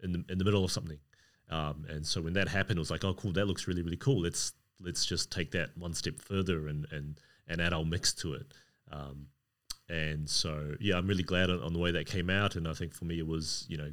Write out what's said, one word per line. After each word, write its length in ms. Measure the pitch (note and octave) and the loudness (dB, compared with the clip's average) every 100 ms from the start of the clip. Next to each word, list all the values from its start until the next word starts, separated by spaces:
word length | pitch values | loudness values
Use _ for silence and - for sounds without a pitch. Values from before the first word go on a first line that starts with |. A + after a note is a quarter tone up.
in 100 | F#2 | -4
the, 120 | F2 E2 | -2 -2
in 100 | F#2 | 2
the 60 | |
middle 200 | F#2+ G#2 | 4 6
of 80 | F2+ | 4
something. 260 | - E2 D2 - _ _ _ - | 0 -4 -8 -14 _ _ _ -6
Um, 340 | D#2+ D2+ D2 D2+ | -2 -2 -4 -6
and 180 | D2+ D2+ | -4 -2
so 160 | G2 | 0
when 100 | E2 | 2
that 140 | F#2 F#2+ | 2 4
happened, 300 | G2 G2 E2+ | 2 2 2
it 20 | |
was 100 | D2+ | 2
like, 140 | E2 | 0
"Oh, 80 | G2 | 0
cool, 180 | F2+ G#2 | 0 0
that 140 | F2+ G2+ | 2 2
looks 220 | F2+ - | 2 0
really, 140 | F2+ | 0
really 160 | E2 E2+ | 0 0
cool. 240 | - B2 | 2 2
Let's, 300 | E2+ - - - _ _ | 2 0 -4 -6 _ _
let's 240 | F2 E2+ | -6 -2
just 260 | - F2 - | 0 0 -2
take 200 | F#2+ E2+ | -2 -2
that 240 | F2+ D2+ - | 0 -2 -4
one 160 | F2 | -6
step 260 | E2 F2 D#2 | -4 -4 -6
further 500 | - G2 F2+ E2 D2+ | -2 0 2 0 0
and, 180 | D2+ D2+ | -4 -4
and, 300 | D2+ C#2+ D2 - _ - | -6 -8 -10 -16 _ -8
and 140 | E2 | 0
add 120 | E2+ | 2
our 120 | E2+ | 2
mix 280 | D#2+ F2 - | 2 2 2
to 200 | - E2 | 0 -4
it." 200 | C2+ - - - _ - | -6 -8 -16 -20 _ -16
Um, 360 | D2+ C#2 C#2+ C#2+ _ _ _ - - - | -12 -10 -12 -14 _ _ _ -14 -14 -4
and 400 | E2 D#2 D2+ D2+ | -2 0 -2 0
so, 440 | - E2+ D2+ D2 - | 0 0 -2 -4 -2
yeah, 160 | G2+ F2+ | 2 2
I'm 100 | F#2 | 4
really 160 | F#2+ | 2
glad 280 | E2+ F2+ F#2 | 2 4 4
on, 120 | F2+ | 2
on 120 | D2 | 0
the 40 | E2+ | 0
way 120 | F2 | 2
that 160 | E2+ D2+ | 2 0
came 240 | F#2+ F2 | -2 2
out. 260 | G2 G2+ F2 | 2 2 0
And 100 | D#2+ | -2
I 60 | |
think 220 | D#2 E2+ | -4 -6
for 100 | - | -6
me, 140 | E2+ E2+ | -4 -2
it 80 | D#2+ | -2
was, 400 | D#2+ D2+ - - | -2 -2 -4 -6
you 80 | D#2+ | -6
know, 160 | D2 | -6